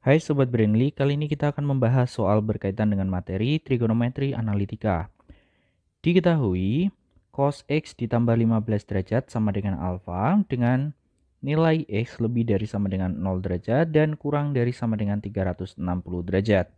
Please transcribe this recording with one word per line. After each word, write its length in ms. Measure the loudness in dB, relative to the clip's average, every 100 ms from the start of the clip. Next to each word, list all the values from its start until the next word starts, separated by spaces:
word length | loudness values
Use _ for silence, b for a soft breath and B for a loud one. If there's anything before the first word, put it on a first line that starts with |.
| 4
Hai 80 | 2
Sobat 320 | 2 0 2
Brainly, 400 | 2 4 4 2
kali 240 | 0 -2
ini 160 | 0 -2
kita 240 | -2 -2
akan 160 | -2 -2
membahas 400 | 2 2 2 2
soal 320 | 0 2 2
berkaitan 480 | 2 -2 -4 0 0
dengan 160 | 2 0
materi 560 | -2 -4 -2 0 -2
trigonometri 720 | 0 0 2 2 0 -2 -4
analitika. 720 | -2 -2 -2 -2 -2 -2 0 -4 _ b b b b b b _ _
Diketahui, 880 | 2 4 4 2 2 2 0 0 -2 _ _ _ _
cos 320 | -2 -2 -2 -4
X 240 | -4 -4
ditambah 400 | -8 -2 0 2
lima 240 | 4 4 2
belas 240 | 0 -2
derajat 480 | -2 -4 0 -4 -2
sama 240 | -2 -2
dengan 240 | -2 -4 -4
alfa 560 | -4 -6 -6 -2 2 2 0
dengan 400 | 0 0 0 -2 -8 _ _ _ _ -2
nilai 400 | 2 2 2 0
X 320 | -4 -4 -2
lebih 240 | -2 0
dari 240 | 0 0 0
sama 240 | -2 -2
dengan 240 | 0 -2 -2
nol 160 | -2 -2
derajat 560 | -2 -4 0 0 2
dan 240 | 2 2 -2
kurang 320 | -4 -2 -2
dari 240 | 0 -2
sama 240 | -2 -4 -2
dengan 240 | -2 -4
tiga 240 | -4 -4 -4
ratus 320 | -4 -10 -6
enam 240 | -4 -4
puluh 240 | -4 -6 0
derajat. 400 | 0 2 2 0